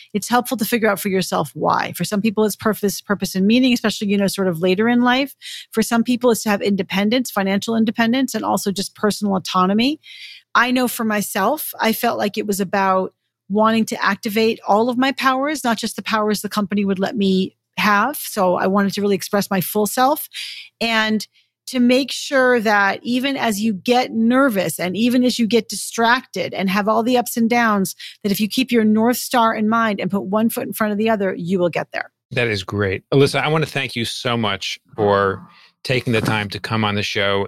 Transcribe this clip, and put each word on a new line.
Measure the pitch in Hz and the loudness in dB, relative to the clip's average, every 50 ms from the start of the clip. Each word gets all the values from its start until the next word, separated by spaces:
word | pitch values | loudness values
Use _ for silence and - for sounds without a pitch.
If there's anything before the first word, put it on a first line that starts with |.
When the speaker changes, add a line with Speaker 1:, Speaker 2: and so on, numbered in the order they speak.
| - - - | -16 -8 -6
Speaker 1:
it's | 208 - - | -6 -2 0
helpful | 233 247 240 - 262 | 0 0 0 0 -2
to | 220 226 | -4 -2
figure | - 240 240 202 208 | 0 0 0 2 0
out | 202 180 | 0 0
for | - 208 | -2 -2
yourself | 185 190 175 - - 185 175 143 - | 0 0 0 0 -2 -2 -2 -4 -6
why. | 151 - 175 - - - - - | -4 -2 0 0 0 -2 -4 -4
For | - 175 | -6 -4
some | - 214 208 | -2 -2 0
people, | 190 226 196 - 220 | 0 0 0 2 0
it's | 208 190 | 0 -2
purpose, | - - 220 202 - - 202 - - | -2 -2 -2 0 0 -2 -2 -2 -4
purpose | - - 208 - 196 170 - | -4 -4 -4 -2 -2 -4 0
and | 190 190 | 0 2
meaning, | 202 226 254 254 262 240 | 4 4 4 4 4 2
especially, | 233 - 214 - - 220 196 | 2 0 -2 -2 -2 -2 0
you | 202 | 0
know, | 202 202 | 2 2
sort | 185 - - 196 185 | 0 0 0 -2 -2
of | 170 160 | 0 0
later | 170 185 185 185 220 233 | 0 2 4 4 4 4
in | 240 240 240 | 4 4 4
life. | 247 247 262 285 269 - _ - - - - - - | 4 2 2 0 -2 -6 _ -16 -16 -16 -16 -16 -6
For | - 226 214 | -2 -2 0
some | - 240 233 226 | 0 0 0 2
people, | - 247 233 - 254 | 0 0 2 2 2
it's | 226 - - | 2 2 2
to | 220 | 0
have | 202 196 | 0 0
independence, | - 208 202 190 190 - - 185 202 214 233 262 247 - | 0 0 0 0 -2 -2 -2 0 0 2 2 0 -2 -2
financial | - 208 190 196 196 202 - - 226 | -2 -2 0 0 0 -2 -2 -2 0
independence, | 226 220 214 220 - 233 226 233 269 269 247 - | 0 0 0 2 2 2 2 2 2 0 0 -2
and | 220 208 | -4 -2
also | 196 220 202 - 202 185 | 0 0 0 0 -2 -4
just | 190 190 - - | -4 -6 -8 -6
personal | - - 214 190 - 208 202 196 | -2 -2 0 0 0 -2 -2 -2
autonomy. | 185 - - - 190 185 185 202 214 233 269 311 - _ - - - - - - - _ _ - | -2 -2 -2 0 2 2 2 2 2 2 0 0 -4 _ -16 -20 -20 -20 -20 -20 -20 _ _ 0
I | 208 233 247 | 2 2 2
know | 247 262 254 233 | 2 2 0 0
for | - - 233 | -2 -2 -2
myself, | 220 208 214 190 - - 208 190 214 294 311 - - - - | 0 0 0 -2 -2 -2 0 0 2 0 -2 -4 -8 -6 -2
I | 226 220 220 | -2 0 0
felt | - - 240 - 220 | 0 0 -2 -2 -2
like | 214 208 - | -2 -2 -2
it | 220 208 | -4 -4
was | 208 202 185 | -4 -4 -4
about | 202 170 - 196 196 190 185 190 190 185 - _ _ _ _ _ _ - | -2 -2 0 0 2 2 2 2 0 -2 -8 _ _ _ _ _ _ -4
wanting | 190 208 214 220 226 226 220 | 0 2 2 4 4 2 0
to | - 240 - - | -2 -2 -2 -2
activate | 190 202 - - 233 196 226 226 220 233 - - | -2 -2 -2 -4 -2 0 2 2 2 0 -2 0
all | - 196 208 226 247 | 2 2 2 2 2
of | 247 240 | 0 0
my | 254 269 262 | 0 0 0
powers, | - 247 269 262 262 269 294 311 269 - | 0 0 0 0 2 0 -2 -4 -2 -2
not | 247 226 - | -2 -2 -2
just | - 214 - | -4 -6 -8
the | - 202 | -8 -6
powers | - 220 220 214 214 214 - - | -4 -2 0 0 0 -2 -2 -4
the | 208 | -4
company | - 214 208 - 208 208 202 | -2 -2 -2 0 0 0 0
would | 196 196 196 | 0 0 0
let | 190 - - | -2 -2 0
me | - 196 190 190 185 190 - - _ _ _ _ - | 0 2 2 2 2 0 -2 -6 _ _ _ _ -2
have. | 185 214 208 202 214 262 294 | 0 2 2 2 2 0 -2
So | - - - - 220 185 185 180 | -6 -10 -8 -2 0 2 2 2
I | - - | 2 0
wanted | 196 190 202 196 196 - | 0 2 2 0 0 -2
to | 208 | -2
really | 196 208 202 | 0 0 0
express | 180 - - - 202 196 - | -2 -2 -2 -2 -2 -2 0
my | 196 190 | -2 -2
full | 170 - - 214 214 | -2 -2 0 0 0
self | 202 - - 254 262 302 302 - - - - - - - - - - _ _ | 0 0 2 2 2 2 0 -4 -10 -14 -14 -14 -14 -14 -16 -18 -20 _ _
and | 220 233 226 220 220 220 220 208 - - _ _ _ _ _ _ _ - | -4 0 0 2 2 2 0 -2 -4 -6 _ _ _ _ _ _ _ -6
to | - 262 | 0 2
make | 240 247 247 262 285 247 | 4 4 4 4 2 0
sure | - - - - 294 262 254 254 247 240 | -4 -8 -6 -2 0 2 4 4 4 2
that | 202 220 208 202 202 196 196 - - | 2 2 2 4 2 2 0 -2 -4
even | 226 240 254 247 277 269 | -4 -2 -2 -2 -2 -2
as | - - 233 208 196 | -2 0 -2 0 0
you | 208 226 208 | -2 -2 -2
get | 180 - - 240 247 254 - | -2 0 2 2 2 2 0
nervous | - 226 226 226 247 262 277 277 214 190 175 165 - - | 0 0 2 4 4 4 4 4 2 0 -2 -2 -4 -4
and | 165 180 175 | -4 -4 -2
even | 190 233 247 233 262 247 | 0 2 2 4 4 2
as | 254 208 - | 2 2 0
you | 233 | 0
get | 202 240 226 220 - | 2 2 2 0 0
distracted | 214 196 - - - - 233 226 240 254 247 - - 190 160 - - | -6 -10 -10 -8 -4 0 2 2 2 2 0 -4 -6 -6 -6 -4 -4
and | - 190 190 | -4 -2 0
have | 185 214 202 208 | 0 0 0 2
all | 220 226 226 | 0 2 2
the | 240 254 240 | 2 2 0
ups | 240 - - | 0 -2 -2
and | 240 226 220 | 0 0 2
downs, | 240 240 233 226 208 202 190 - - - - - - - - | 2 2 2 2 2 2 0 -2 -4 -10 -16 -20 -16 -8 -4
that | 208 196 | -2 -2
if | - | 0
you | 214 202 | -2 -2
keep | - - 262 - 240 | 0 -2 -2 2 2
your | 233 214 | 4 4
North | 214 214 220 220 240 247 - | 4 4 4 4 2 0 0
Star | - - - 247 226 226 220 | -2 -2 2 2 2 2 2
in | 220 214 214 | 0 0 0
mind | 226 233 226 220 208 190 | 2 2 2 0 0 -2
and | - 180 | -2 -2
put | - 202 180 | -2 -2 -2
one | 190 190 214 226 233 | -2 0 0 0 0
foot | - 247 226 | 0 -2 -6
in | 247 226 | -8 -4
front | - 220 214 208 | -4 -2 -2 0
of | 202 | 0
the | 220 220 | 0 0
other, | 226 208 202 185 - | 0 0 0 -2 -4
you | - 175 165 196 185 | -4 -2 -2 0 2
will | 175 175 | 2 2
get | - 165 170 - - | 0 -2 -6 -6 -8
there. | - - - _ _ _ _ | -8 -10 -10 _ _ _ _
Speaker 2:
That | - 127 120 117 | -4 -2 -2 0
is | 107 98 92 | -2 -2 -4
great. | - - 101 101 98 95 98 - _ - | -4 -4 -2 -2 -2 -2 -4 -4 _ 4
Alyssa, | 139 139 135 - 139 | 4 4 4 4 0
I | 127 147 | 0 0
want | 156 160 151 | 0 0 -2
to | 143 | -2
thank | - 139 135 123 - | -4 -4 -6 -4 -4
you | 120 120 | -6 -6
so | - - - - 127 120 | -6 -6 -6 -4 -2 -2
much | 120 113 104 98 95 - - - - _ _ - | 0 0 -2 -2 -4 -6 -8 -10 -10 _ _ -4
for | - 107 101 101 98 101 98 95 92 - - - - - _ _ _ - | 0 2 2 4 4 2 2 0 -4 -10 -18 -20 -20 -20 _ _ _ -4
taking | - 131 123 - 131 117 | -2 -2 -2 0 0 0
the | 110 104 | 0 0
time | - 113 107 104 98 | 0 0 -2 -2 -4
to | 104 107 | -8 -10
come | - - 113 110 110 | -6 -4 -2 0 0
on | 104 101 | 0 0
the | 104 101 | -2 -4
show | - - 110 98 101 101 98 101 | -4 -2 -2 0 0 0 0 -2